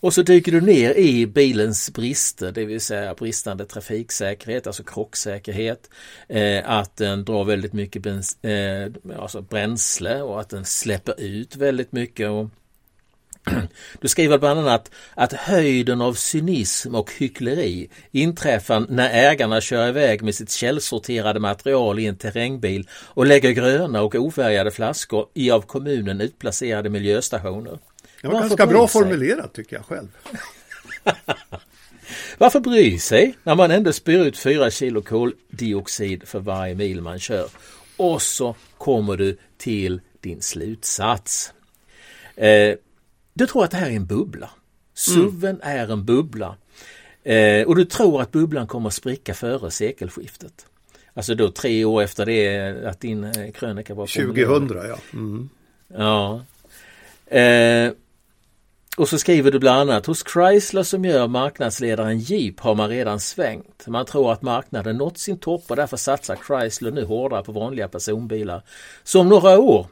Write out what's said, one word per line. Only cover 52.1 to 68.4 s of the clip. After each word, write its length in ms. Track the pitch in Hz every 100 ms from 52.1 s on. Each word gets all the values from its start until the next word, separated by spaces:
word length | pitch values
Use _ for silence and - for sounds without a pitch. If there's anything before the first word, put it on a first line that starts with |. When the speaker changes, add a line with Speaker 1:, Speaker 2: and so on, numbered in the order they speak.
| - 104
Speaker 1:
det 600 | 113 101 101 98 95 113
att 100 | 95
din, 240 | 117 107
eh, 280 | 104 110 104
krönika 420 | - 120 104 110
var 140 | 104 101
formulerad. 300 | - 135 131
Speaker 2:
Tjugohundra, 500 | 120 143 139 98 104
ja. 100 | 117 -
Mm. 360 | 113 110 104 131 _ _ _ _
Speaker 1:
Ja. 540 | 110 107 107 101 113 127 _ _ - - - - _ _ 131
Eh, 540 | 123 120 117 117 120 - _ _ _ _ _ _ _ _ _ -
och 120 | 151
så 80 | 156
skriver 340 | - 170 135
du 80 | 135
bland 300 | 131 127 143
annat: 140 | 110 104
"Hos 180 | 160 -
Chrysler 500 | 175 180 202 202 190
som 220 | 180 190 185
gör 220 | 143 120
marknadsledaren 920 | 123 135 - 139 - 120 110 110 113
Jeep 400 | 117 202 113 -
har 160 | 120 107
man 140 | 104
redan 300 | 120 117 104
svängt. 680 | - - 143 104 - _ -
Man 180 | 117 127
tror 260 | 147 127
att 80 | 110
marknaden 560 | 127 120 - 120 104 113
nått 200 | 147 175
sin 200 | - 185
topp 260 | - 170 -
och 80 | 120
därför 220 | 147 123
satsar 380 | - 143 - 95 -
Chrysler 440 | 139 113 - 120
nu 120 | 147
hårdare 400 | 104 107 131 113
på 80 | 104
vanliga 360 | 107 113 131 98
personbilar. 760 | - - 107 117 110